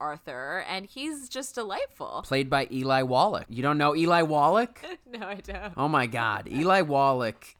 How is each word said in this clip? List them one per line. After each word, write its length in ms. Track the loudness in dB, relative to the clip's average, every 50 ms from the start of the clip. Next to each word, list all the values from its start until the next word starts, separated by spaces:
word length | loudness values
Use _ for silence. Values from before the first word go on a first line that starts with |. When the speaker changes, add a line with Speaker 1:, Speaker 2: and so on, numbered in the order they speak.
Speaker 1:
Arthur, 640 | -8 -8 -8 -8 -10 -12 -10 -10 -8 -6 -6 -6 -6 -6
and 180 | -8 -8 -8
he's 420 | -10 -12 -8 -8 -8 -8 -8 -10 -10
just 260 | -10 -8 -8 -8 -8
delightful. 680 | -8 -6 -6 -4 -6 -6 -6 -8 -10 -12 -8 -8 -10 -6
Speaker 2:
Played 240 | -2 0 0 0 0
by 180 | 0 0 0 -2
Eli 320 | -4 -4 -2 0 2 2 2
Wallach. 440 | 2 4 4 4 4 2 -2 -6 -6
You 140 | -6 -2 0
don't 160 | 0 2 2
know 160 | 2 2 2
Eli 260 | 2 4 4 4 4 4
Wallach? 600 | 4 4 4 4 6 4 4 2 0 -4 -12 -14 -14 -14 -14
Speaker 1:
<laughs> 80 | _ -16
No, 160 | -14 -12 -12
I 100 | -12 -12
don't. 360 | -12 -12 -12 -12 -12 -12 -10 -4
Speaker 2:
Oh 120 | -2 0 2
my 180 | 2 2 2
God. 420 | 0 0 -2 0 0 -2 -2 -4 -4
Eli 320 | -2 0 2 4 4 4 4
Wallach 760 | 4 2 4 4 4 4 2 0 -2 -4 -6 -14 -20 -20 _